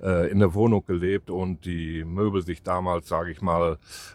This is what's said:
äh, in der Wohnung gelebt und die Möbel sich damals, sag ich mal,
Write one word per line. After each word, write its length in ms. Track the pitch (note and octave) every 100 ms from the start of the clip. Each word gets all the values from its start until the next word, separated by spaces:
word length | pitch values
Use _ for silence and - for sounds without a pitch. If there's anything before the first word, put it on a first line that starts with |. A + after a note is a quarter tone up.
äh, 280 | F#2+ F2+ E2+
in 100 | G2
der 140 | G2
Wohnung 320 | F#2+ A#2 G#2 -
gelebt 440 | F2+ F2+ G2 -
und 340 | F#2 F#2 E2+ F2+
die 380 | E2+ D#2+ E2
Möbel 380 | D#2+ F2+ G#2+ G2 E2+
sich 180 | E2
damals, 440 | - F2+ F#2 F2 -
sag 200 | E2 F2
ich 120 | D#2+
mal, 360 | F#2 E2+ E2+ D#2 - - -